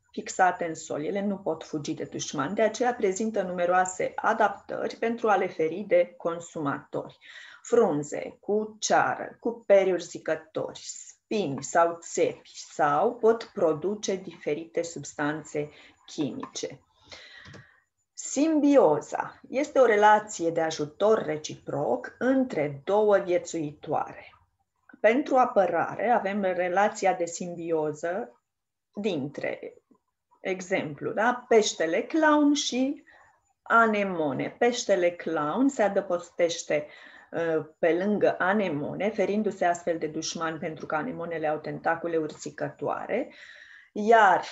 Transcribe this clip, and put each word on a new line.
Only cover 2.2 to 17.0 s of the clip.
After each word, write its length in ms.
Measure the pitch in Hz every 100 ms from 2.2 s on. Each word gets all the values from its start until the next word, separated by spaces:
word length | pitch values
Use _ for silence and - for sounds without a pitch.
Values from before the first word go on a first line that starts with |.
| - 151 139
de 80 | 208
aceea 320 | 220 214 247
prezintă 480 | 240 202 185 220 214
numeroase 680 | 185 180 175 180 185 - 175
adaptări 800 | - - 226 208 - - - 220 -
pentru 320 | 233 233 220
a 80 | 196
le 100 | 185
feri 380 | - 160 170 208
de 260 | 247 175 -
consumatori. 1000 | 175 170 170 170 143 131 - 143 - - - - - -
Frunze, 760 | - 240 151 147 147 - - -
cu 360 | - 208 220 214
ceară, 580 | - 170 135 123 - -
cu 220 | 240 226 -
peri 260 | 196 190
urzicători, 880 | 175 175 156 - 156 - - - -
spini 800 | - - - - _ 220 170 139
sau 360 | 139 175 170 170
țepi 640 | - - 151 - - - -
sau 420 | - 151 147 202
pot 360 | 247 220 226 -
produce 640 | - 170 151 180 208 - 190
diferite 680 | 180 - - 151 165 -
substanțe 880 | 170 - 143 - 147 156 147 151 147 - - _ -
chimice. 760 | - 143 - - - - - _ _